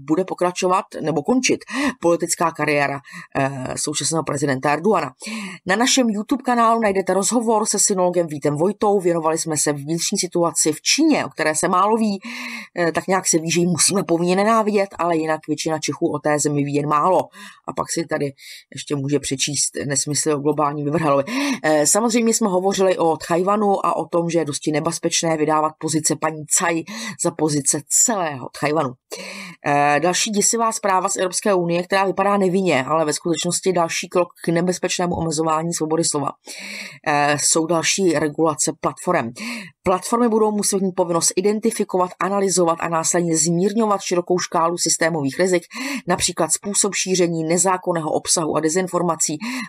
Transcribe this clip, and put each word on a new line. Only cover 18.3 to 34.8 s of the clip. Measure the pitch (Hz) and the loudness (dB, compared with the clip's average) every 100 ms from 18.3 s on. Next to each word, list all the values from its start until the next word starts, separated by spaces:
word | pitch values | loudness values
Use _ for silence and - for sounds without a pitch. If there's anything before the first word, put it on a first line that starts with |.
| - - - _ | -8 -20 -20 _
ještě | - - 143 | -16 -6 -4
může | 135 143 | -2 -2
přečíst | - 135 - 139 - - 117 | -2 -4 -4 -2 -4 -4 -4
nesmysly | 139 151 143 151 | -4 -2 -2 0
o | 147 | 0
globální | 143 147 147 147 | 0 0 -2 -2
vyvrhelovi. | 143 151 156 139 165 254 285 254 | -2 0 2 0 0 -2 -2 -2
Eh, | 156 151 151 | 2 2 4
samozřejmě | 202 233 233 226 | 2 2 2 2
jsme | 220 220 | 2 2
hovořili | 180 196 190 190 175 | 2 0 2 2 4
o | 165 156 | 2 0
Tchajwanu | - 175 185 208 202 190 170 | 0 0 2 2 2 2 0
a | - | -2
o | 160 | -2
tom, | 175 165 | -2 0
že | 165 | 0
je | |
dosti | 143 139 156 | -2 -4 -2
nebezpečné | 151 160 165 170 - 165 160 | 0 -2 -2 -2 0 0 2
vydávat | 151 156 156 - | 4 4 2 -2
pozice | 156 156 151 151 | -2 0 0 0
paní | 156 156 147 | -2 -4 -2
Tsai | - 175 165 170 220 226 - | 0 0 -2 -4 -10 -10 -4
za | 170 | -4
pozice | - 156 147 139 156 - | 0 0 2 0 -2 0
celého | - - 208 165 135 - | 2 2 2 -2 -4 -10
Tchajwanu. | - 147 156 135 127 - - - 202 185 170 - | -4 0 0 -2 -6 -14 -14 -12 -14 -16 -6 0
Eh, | 143 143 147 | 4 4 4
další | 170 180 226 | 2 0 0
děsivá | 202 - 226 226 | 0 2 2 0
zpráva | 220 202 185 190 | 0 0 2 0
z | 196 | -2
Evropské | 185 180 214 | -2 0 2
unie, | 185 170 175 | 2 2 0
která | 180 196 | 0 0
vypadá | 196 185 196 202 | 0 0 2 2
nevinně, | 185 190 185 135 | 2 2 2 2
ale | 135 160 | 2 0
ve | 151 | 0
skutečnosti | 147 175 160 175 170 190 | -2 -2 -2 -2 -2 0
další | 180 170 - 180 | 0 0 -2 -2
krok | 180 175 - | 0 0 -2
k | - | -2
nebezpečnému | 170 180 175 | 0 0 -2